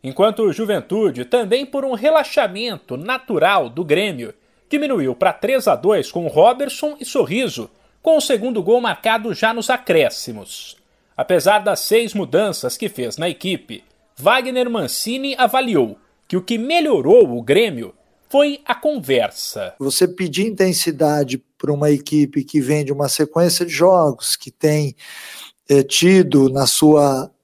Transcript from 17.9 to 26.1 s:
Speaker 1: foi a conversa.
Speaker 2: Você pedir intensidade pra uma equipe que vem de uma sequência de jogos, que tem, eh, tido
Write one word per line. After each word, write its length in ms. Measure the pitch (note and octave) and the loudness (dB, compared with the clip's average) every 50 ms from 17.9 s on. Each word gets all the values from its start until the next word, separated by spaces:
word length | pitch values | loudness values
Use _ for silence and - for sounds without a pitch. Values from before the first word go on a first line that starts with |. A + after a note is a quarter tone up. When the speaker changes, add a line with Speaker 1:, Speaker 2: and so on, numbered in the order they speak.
| - _ _ _ _ _ _ | -14 _ _ _ _ _ _
Speaker 1:
foi 340 | _ - C#4 D4 D4 C#4+ C#4+ _ | _ 2 2 2 2 0 -8 _
a 100 | - A#3+ | -6 -6
conversa. 1000 | - - D4+ D4+ B3+ D3+ B2 C3+ A#2+ A2 G2+ - - - - - G#2+ G2 F2+ - _ | -2 -2 -4 -4 -4 -2 0 0 0 0 -2 -4 -10 -12 -10 -10 -10 -10 -10 -10 _
Speaker 2:
Você 300 | C3+ C#3 C3+ - F#3 F3+ | -6 -4 0 0 0 0
pedir 380 | F3+ - F#3+ E3+ C#3 E3 G3+ | 0 -4 -8 -6 -2 -4 -4
intensidade 960 | A3+ G#3+ F3+ F#3+ F#3 E3+ - - F3 D#3 C3 D#3+ D3 D3+ D3+ C#3+ B2 B2+ C3 _ _ _ _ | -4 0 0 0 0 0 -2 -2 -4 -2 0 0 2 2 0 0 -2 -4 -8 _ _ _ _
pra 120 | - - | -4 -4
uma 200 | D3 C#3+ D3 D3+ | -2 0 2 2
equipe 520 | D3 C3+ C#3+ - D3+ D3+ D3 C#3+ C#3+ D3+ | 2 0 0 -2 2 2 2 2 0 -6
que 160 | C3+ - - D3+ | -6 0 -2 -2
vem 280 | C3 B2+ D3+ D3+ D3 | 0 0 -2 -2 -2
de 60 | C3+ | -4
uma 180 | C#3 C#3 D3 C#3 | -4 -4 -4 -4
sequência 560 | - - D3+ D3 - E3 F3 F3 E3+ - F3 | -2 -2 -4 -2 0 0 2 2 2 -2 -4
de 60 | E3+ | -4
jogos, 600 | D#3 C#3 E3 F#3 F#3+ F3+ D#3+ D3 B2+ - - - - | 0 2 4 4 6 6 4 2 0 -2 -6 -6 -6
que 160 | - - C3+ | -6 -8 -18
tem, 460 | _ _ - D#3 D3+ D3+ D3 C#3 - _ - - - - - - - - - - _ _ _ - | _ _ 0 2 2 2 0 -4 -6 _ -20 -20 -20 -18 -18 -18 -18 -18 -20 -20 _ _ _ 4
eh, 140 | C#3 C#3 | 4 4
tido 680 | C3 C3 - - E3+ F3+ | 4 2 0 2 6 6